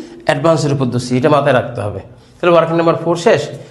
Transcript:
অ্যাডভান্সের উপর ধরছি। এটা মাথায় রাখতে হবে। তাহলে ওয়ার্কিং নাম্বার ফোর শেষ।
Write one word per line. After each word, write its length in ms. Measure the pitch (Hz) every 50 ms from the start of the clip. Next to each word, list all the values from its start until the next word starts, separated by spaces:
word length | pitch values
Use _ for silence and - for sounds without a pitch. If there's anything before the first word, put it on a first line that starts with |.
| - - - - -
অ্যাডভান্সের 480 | - 156 139 147 165 160 147 151 143 139
উপর 120 | 135 135
ধরছি। 320 | 123 113 123 123 - 127 127
এটা 100 | 135 151
মাথায় 240 | 151 143 143 147 127
রাখতে 280 | 120 - 120 - -
হবে। 180 | 104 104 92 95 - - - - - - - -
তাহলে 100 | 170 175
ওয়ার্কিং 260 | 170 165 160 160 165
নাম্বার 180 | 170 165 170 156 - 151
ফোর 120 | 165 170
শেষ। 260 | 170 - 226 185 135 - - - - - -